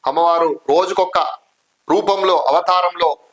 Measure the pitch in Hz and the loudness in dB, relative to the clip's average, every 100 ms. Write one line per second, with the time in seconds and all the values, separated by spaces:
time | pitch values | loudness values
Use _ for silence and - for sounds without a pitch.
0 | - 151 170 170 165 147 - 151 185 180 | -2 0 2 2 0 -4 -2 0 0 -2
1 | 185 180 156 - _ _ _ _ - 175 | -2 -2 -4 -8 _ _ _ _ -2 -2
2 | 202 196 190 170 135 151 180 180 180 175 | 0 0 2 0 2 0 2 0 0 -2
3 | 170 143 _ | -2 -2 _